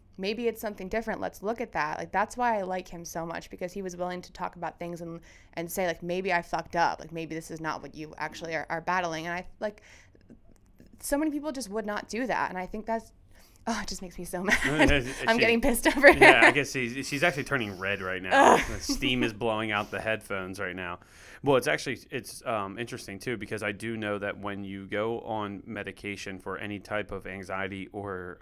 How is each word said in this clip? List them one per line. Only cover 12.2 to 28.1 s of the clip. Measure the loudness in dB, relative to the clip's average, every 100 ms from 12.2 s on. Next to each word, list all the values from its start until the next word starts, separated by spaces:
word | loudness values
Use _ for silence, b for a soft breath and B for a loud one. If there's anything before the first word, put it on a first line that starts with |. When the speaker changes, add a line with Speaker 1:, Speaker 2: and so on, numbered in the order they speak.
| 0
Speaker 1:
that. | 0 0
And | -4
I |
think | -6 -6
that's, | -4 -4 -6 -20 -20 B B B -6
oh, | -4
it | -4
just | -8
makes | -10 -12
me |
so | -6 -2
<laughs> |
mad. | 0 2 2 6 6 6
Speaker 2:
<laughs> |
She | 2 -2 2
Speaker 1:
I'm | 4
getting | 6 4
pissed | 4 4 4
over | 10 10
Speaker 2:
Yeah, | 12 12 12
Speaker 1:
here. | 10
Speaker 2:
I |
guess | 6 2
she's, | 0 -2 -2 -4
she's | 2
actually | 2 2
turning | 0 -2 -2 -2
red | -2 -2
right | -2 -4
now. | 4 8 8
Speaker 1:
Ugh. | 8 4
Speaker 2:
The | -4
steam | -4 -2 0 2
is | 0
blowing | 0 0 0 0
out | 0 -2
the | -4
headphones | -2 -2 -4 -6 -6 -6
right | -6
now. | -6 -8 -10 B B B B
Well, | 2
it's | 4 2
actually, | -2 -4 -8 -8
it's, | -8 -8 -10 -4
um, | -4 -4 -6
interesting, | -8 -10 -12 -10
too, | -6 -6
because | -6 -4
I | -4
do | -4 -6
know | -4 -2 -2
that | -4 -6
when | -6 -6
you | -8 -10 -4
go | -2 -2 -4
on | -4 -4 -4 -8 -10
medication | -8 -8 -8 -8 -8 -8 -10
for | -8 -8
any | -6 -8
type | -4 -6 -4
of | -8 -8
anxiety | -10 -6 -4 -4 -6 -10
or, | -8 -8